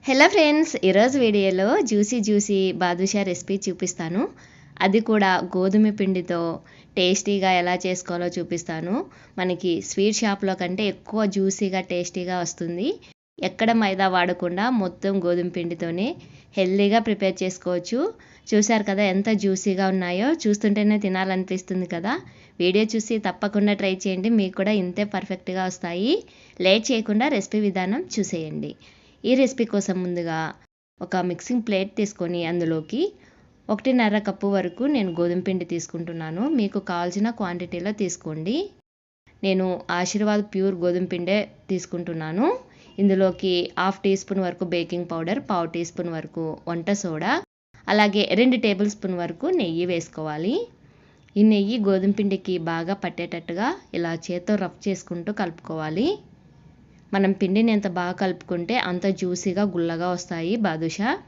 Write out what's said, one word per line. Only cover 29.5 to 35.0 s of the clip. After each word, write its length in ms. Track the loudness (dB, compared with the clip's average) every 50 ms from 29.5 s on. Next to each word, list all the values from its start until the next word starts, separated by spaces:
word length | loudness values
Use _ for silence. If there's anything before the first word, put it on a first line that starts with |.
| 2 0 -2 0 0
కోసం 240 | -2 0 0 -2 -2 -2
ముందుగా 380 | -2 -2 -2 -2 -2 -2 -4 -4 -6 -8 -12 _ _ _ _ _ _ _ _ -10
ఒక 160 | -4 -2 -2 0 -2
మిక్సింగ్ 340 | -4 -4 -6 -4 -2 -2 0
ప్లేట్ 260 | 0 0 0 0 -2 -2 -2
తీసుకొని 420 | -2 -2 -2 -6 -6 -4 -2 -2 -2 -2
అందులోకి 500 | -2 -2 0 0 0 -2 -4 -4 -4 -2 -2 -2 -4 -10 -20 -20 _ _ _ _ _ _ _ -4 -4
ఒకటిన్నర 460 | -2 0 0 2 4 4 2 2 0 -2
కప్పు 220 | -2 -6 -2 -2 0 0
వరకు 260 | 0 0 -2 -4 -2 -2 0 0
నేను 160 | 0